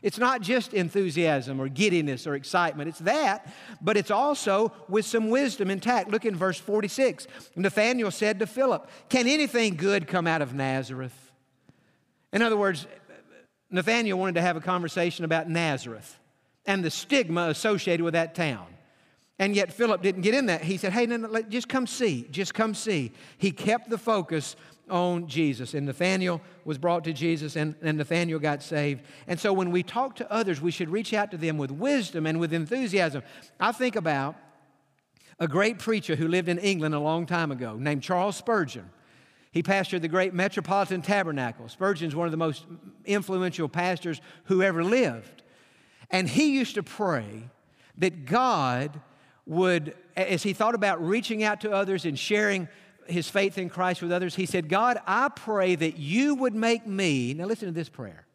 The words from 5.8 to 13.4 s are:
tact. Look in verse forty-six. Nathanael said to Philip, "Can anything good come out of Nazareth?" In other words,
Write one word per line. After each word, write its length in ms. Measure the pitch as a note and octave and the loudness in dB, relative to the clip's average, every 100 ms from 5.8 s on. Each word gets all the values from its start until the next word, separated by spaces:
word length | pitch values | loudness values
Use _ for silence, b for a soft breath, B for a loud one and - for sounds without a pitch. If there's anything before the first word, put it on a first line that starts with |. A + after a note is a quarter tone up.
tact. 280 | A3 B3 F#3+ | 2 0 2
Look 160 | G3+ A3+ | 0 0
in 100 | F#3 | 0
verse 240 | F#3+ F3 | 0 -2
forty-six. 680 | - G#3 G#3 - C4 F3+ - B B - | 0 0 0 2 0 0 -12 B B -2
Nathanael 540 | F#3+ - G#3+ B3 G#3+ | 0 4 2 2 0
said 280 | - G#3+ G3+ | 0 0 0
to 60 | A3 | -4
Philip, 400 | - C4 F3+ - B B | 0 2 2 -4 B B
"Can 180 | B3+ A#3+ | 2 4
anything 500 | D4+ C#4+ A#3+ A3 E3+ | 4 2 2 2 2
good 300 | F3+ G3+ D#3 | 2 2 2
come 200 | F#3 E3+ | 0 2
out 160 | D#3+ | 2
of 100 | C#3+ | 0
Nazareth?" 800 | C3 C3+ C3 B2+ C3 B2+ - - _ _ _ b b b b b b b | -2 -2 -2 -4 -8 -10 -12 -20 _ _ _ b b b b b b b
In 80 | G3 | 0
other 160 | A#3 G#3+ | 2 4
words, 280 | G3+ E3 D#3+ - _ - _ - | 2 0 -6 -18 _ -20 _ -20